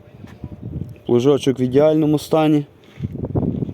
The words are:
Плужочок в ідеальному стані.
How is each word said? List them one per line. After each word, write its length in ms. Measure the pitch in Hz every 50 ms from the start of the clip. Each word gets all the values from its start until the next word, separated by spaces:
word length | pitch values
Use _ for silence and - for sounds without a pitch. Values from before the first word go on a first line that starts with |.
| - - - - - - - - - - - - - - - - - - - - -
Плужочок 540 | - 120 120 120 143 143 131 - 139 123 123
в 20 |
ідеальному 580 | 127 127 123 139 151 156 156 156 156 151 151 143
стані. 460 | - - 165 160 156 151 156 147 143 - - _ - - - - - - - - - - - - - - - - - -